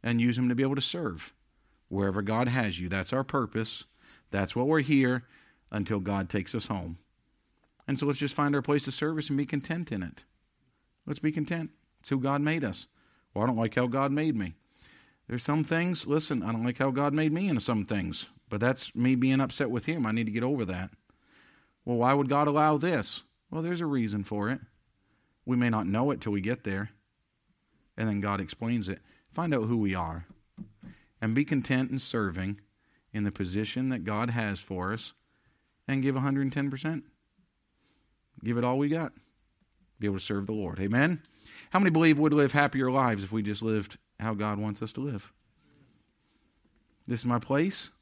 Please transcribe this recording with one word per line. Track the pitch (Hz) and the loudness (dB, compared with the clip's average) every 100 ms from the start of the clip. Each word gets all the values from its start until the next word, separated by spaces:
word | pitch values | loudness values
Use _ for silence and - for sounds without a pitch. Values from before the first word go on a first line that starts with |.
And | 117 117 | 2 4
use | 120 120 | 4 4
'em | 123 | 2
to | |
be | 123 | 2
able | 135 | 2
to | 139 | 0
serve | 131 175 139 80 - _ _ _ _ _ _ | -2 -4 -6 -6 -14 _ _ _ _ _ _
wherever | 98 98 95 | 0 0 0
God | 101 110 123 | 0 0 2
has | 127 110 85 | 0 0 -2
you. | 90 | -4
That's | 95 90 | -4 -2
our | 127 | -4
purpose. | 131 143 110 113 110 - - _ - - _ | -2 -2 -2 -2 -4 -8 -14 _ -20 -20 _
That's | 98 95 | -2 -2
what | 120 131 | -2 2
we're | 156 | 2
here | 135 143 127 127 - - _ _ _ | 4 4 4 0 -4 -20 _ _ _
until | 107 98 104 | -6 -2 -2
God | 92 98 90 | 0 -2 -2
takes | 104 92 | -4 -4
us | 110 - | -6 -4
home. | 101 82 82 _ _ _ _ _ _ _ _ | -6 -6 -12 _ _ _ _ _ _ _ _
And | - 135 | -4 -2
so | |
let's | 143 135 | 0 0
just | 143 | -2
find | - 143 | 0 2
our | 143 | 2
place | 127 147 135 | 2 0 0
of | |
service | - 151 156 147 | -4 -2 -2 -2
and | 139 | -2
be | |
content | 143 147 135 170 165 | 0 -4 -4 -6 -4
in | 104 | -6
it. | 87 - - _ _ _ _ _ _ _ | -6 -12 -20 _ _ _ _ _ _ _
Let's | - 143 | -10 -2
be | 156 | -2
content. | 156 147 170 156 _ _ _ | -2 -2 -4 -6 _ _ _
It's | - | -2
who | 135 | 0
God | 135 143 | 2 2
made | 151 165 | 2 0
us. | 123 87 - _ _ _ _ | -2 -4 -12 _ _ _ _
"Well, | 101 | -2
I | 120 | 0
don't | 117 | 2
like | 113 | 2
how | 123 123 | 2 2
God | 131 139 | 2 2
made | 143 156 120 | 2 2 0
me." | 87 85 _ _ - - _ _ - | -2 -6 _ _ -20 -20 _ _ -6
There's | 120 | -4
some | - 151 | 0 0
things, | 151 165 175 170 - | 2 2 2 -2 0
listen, | 151 151 131 | 0 2 -2
I | 95 | 0
don't | 113 | 0
like | 120 123 | -2 0
how | 135 | 0
God | 131 143 | 2 2
made | 147 156 | 2 2
me | 160 196 | 2 0
into | 131 | 0
some | 113 113 | 2 0
things, | 95 104 85 - - - _ | 0 -2 -2 -6 -10 -16 _
but | 101 | 0
that's | 120 131 - | 2 0 -4
me | - 127 | 0 2
being | 127 131 135 | 4 4 2
upset | 131 - 131 | 0 0 -2
with | 120 156 | 0 -2
him. | 165 | 0
I | 113 | 0
need | 113 110 | 0 0
to | |
get | 110 | -2
over | 123 143 | 0 -2
that. | 98 90 95 - _ _ _ _ - _ _ _ | -2 -4 -6 -12 _ _ _ _ -20 _ _ _
"Well, | - 120 | -2 2
why | 120 | 4
would | 143 135 | 4 4
God | 143 151 | 2 4
allow | 147 151 151 | 4 4 4
this?" | 170 151 - - - _ _ | 2 0 -2 -8 -12 _ _
Well, | 160 | -6
there's | 165 175 | -4 -2
a | |
reason | 165 139 110 101 | -2 0 0 -2
for | 98 104 104 | -4 -2 -2
it. | 135 - _ _ _ _ _ _ _ | -4 -8 _ _ _ _ _ _ _
We | - 123 | 0 2
may | 123 | 4
not | 110 | 2
know | 92 104 139 | 0 0 0
it | 127 | -2
till | 117 | -2
we | 101 | -2
get | 98 123 | -2 -4
there, | 104 98 110 _ _ _ _ _ _ _ _ _ _ - | -4 -4 -6 _ _ _ _ _ _ _ _ _ _ -4
and | 113 | -2
then | 101 | 0
God | 101 98 | 0 -2
explains | 95 - 113 120 95 | -4 -6 -2 -2 -2
it. | 95 _ _ _ | -8 _ _ _
Find | - 175 | -4 0
out | 139 110 | 0 0
who | 117 | 2
we | 101 | 2
are, | 92 82 82 - - _ - - _ - - _ _ | 0 -2 -6 -12 -20 _ -18 -18 _ -20 -20 _ _
and | 110 | 0
be | 117 | 0
content | 147 143 120 127 127 | 2 0 2 0 0
in | 131 | -4
serving | - 117 101 87 95 101 _ _ _ _ _ | -2 -2 -2 -2 -4 -6 _ _ _ _ _
in | 107 | -4
the | 101 | -4
position | - 92 98 107 127 131 | -2 -2 -2 -2 -2 -2
that | 123 | -2
God | 90 107 120 | -2 -2 0
has | 117 107 98 | 0 -2 -4
for | - 92 90 | -6 -4 -4
us, | 113 - _ _ _ _ _ _ _ - | -4 -8 _ _ _ _ _ _ _ -4
and | 135 | 0
give | 135 | 0
a | 131 | 0
hundred | 139 139 | 0 0
and | 139 | 0
ten | 139 139 | -2 -4
percent. | 135 156 160 - _ _ _ _ _ _ _ _ _ _ _ _ - | -4 -4 -6 -10 _ _ _ _ _ _ _ _ _ _ _ _ -8
Give | - 120 | -2 0
it | |
all | 123 131 | 2 2
we | 143 | 0
got. | 160 156 - _ _ _ _ _ _ _ _ | 0 -4 -8 _ _ _ _ _ _ _ _
Be | 104 | -2
able | 95 | -2
to | |
serve | - 101 98 | -2 -4 -2
the | |
Lord. | 107 92 90 | -4 -4 -2
Amen? | 98 117 156 170 - _ - - - | 0 2 2 0 -8 _ -20 -20 -2
How | 185 | 4
many | 190 | 6
believe | 160 165 147 | 8 8 8
we'd | 151 | 6
live | 147 139 | 6 6
happier | 147 143 135 127 | 4 2 2 2
lives | 135 127 104 | 2 2 0
if | 95 | -2
we | 110 | -2
just | 101 104 | -2 -2
lived | 113 110 95 - _ - | 0 0 -2 -12 _ -8
how | 110 | -6
God | 104 107 104 | -2 -2 -2
wants | 107 104 | -4 -4
us | 110 | -8
to | - | -6
live? | 139 107 - _ _ _ _ _ _ _ _ _ _ _ _ _ _ _ _ _ | -6 -8 -12 _ _ _ _ _ _ _ _ _ _ _ _ _ _ _ _ _
This | - 120 | -6 -4
is | |
my | 120 120 | 0 0
place. | - 139 185 - - _ | 2 0 2 -2 -8 _